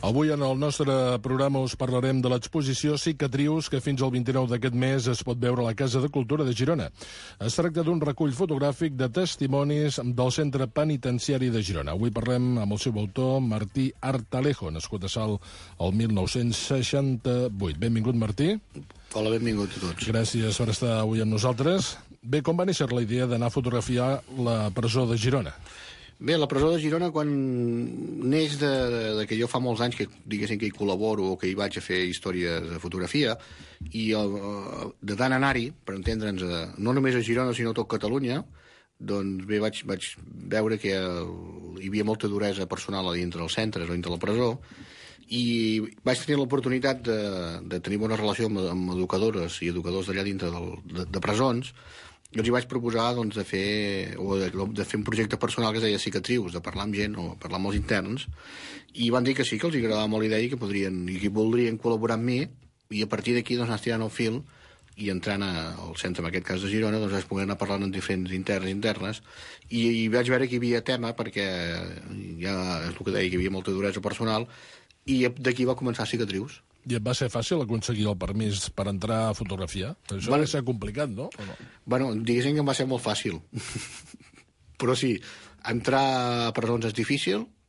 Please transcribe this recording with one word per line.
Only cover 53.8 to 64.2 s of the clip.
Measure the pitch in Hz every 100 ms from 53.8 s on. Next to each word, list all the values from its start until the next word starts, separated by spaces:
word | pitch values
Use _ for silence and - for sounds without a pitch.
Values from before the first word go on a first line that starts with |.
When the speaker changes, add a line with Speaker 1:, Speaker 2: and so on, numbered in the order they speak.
| 101 98 92 -
Speaker 2:
o | 95 98
de, | 92
de | 92 98 107 92
fer | 104
un | 104
projecte | 110 107 107
personal | 113 - 113
que | 110
es | 110
deia | 101
Cicatrius, | - 98 - 123 92
de | 87
parlar | 87 92 104
amb | 101
gent | 104 104
o | 85 87
parlar | 90 92
amb | 98
els | 104
interns, | - 107 92 131 - - - - - - - -
i | 120
van | 127
dir | 123 135
que | 127
sí, | 110
que | 170
els | 151
agradava | 113 107 107
molt | 107 110
la |
idea | 110
i | 120
que | 131
podrien, | 107 101 98 92 87
i | 92
que | 101
voldrien | 107 110 120 120 113
col·laborar | 117 110 113 113
amb | 120
mi, | 123 160 - - _ _
i | 104 104
a |
partir | 104 117 120
d'aquí, | 113 123
doncs, | 120
anar | 107
tirant | 120 113
el | 110
fil | -